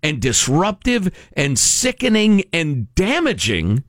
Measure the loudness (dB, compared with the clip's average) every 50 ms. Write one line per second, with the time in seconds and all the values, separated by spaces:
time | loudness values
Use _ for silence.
0 | -2 -4 -4 -2 -2 0 0 0 0 2 2 2 2 0 -2 -2 -2 -2 0 0
1 | 0 -2 -6 -6 -20 _ -4 -2 -2 0 0 0 0 0 0 0 0 -2 -2 _
2 | 0 2 2 4 4 4 4 2 2 0 -2 -2 -2 -2 -2 -4 -4 -4 _ -2
3 | 0 0 0 0 0 -2 -2 -2 -2 -2 -2 0 0 0 0 0 -2